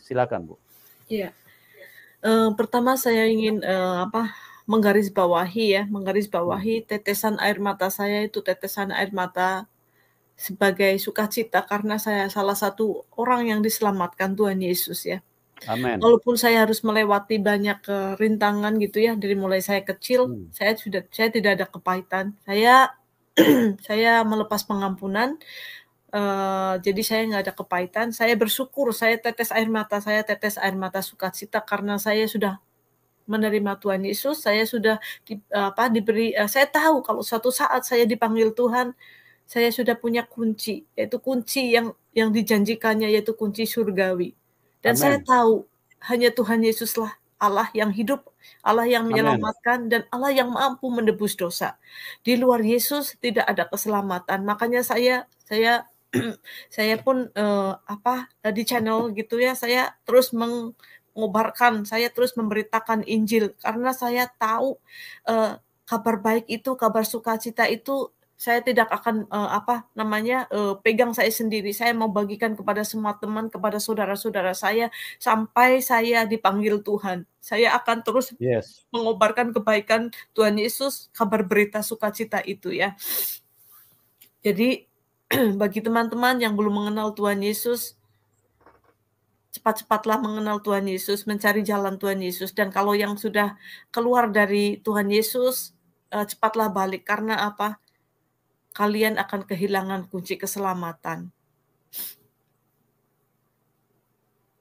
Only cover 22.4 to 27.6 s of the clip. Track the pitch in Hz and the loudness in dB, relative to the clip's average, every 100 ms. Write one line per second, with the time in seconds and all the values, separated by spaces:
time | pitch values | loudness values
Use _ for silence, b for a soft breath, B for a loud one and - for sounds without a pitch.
22.4 | - 208 240 262 262 - _ _ _ - | -4 4 8 8 8 0 _ _ _ 4
23.4 | 311 262 226 196 - 214 233 233 220 214 | 6 6 4 0 -2 2 4 4 4 0
24.4 | 214 208 - 202 196 190 196 202 262 320 | 0 -4 -2 -2 -2 -4 -4 -2 -2 -4
25.4 | B B B B B _ _ 208 202 196 | B B B B B _ _ -4 -2 -2
26.4 | 190 190 190 185 196 196 214 220 220 202 | -2 -2 -2 -2 -2 -2 0 0 0 -2
27.4 | 190 - | -4 -8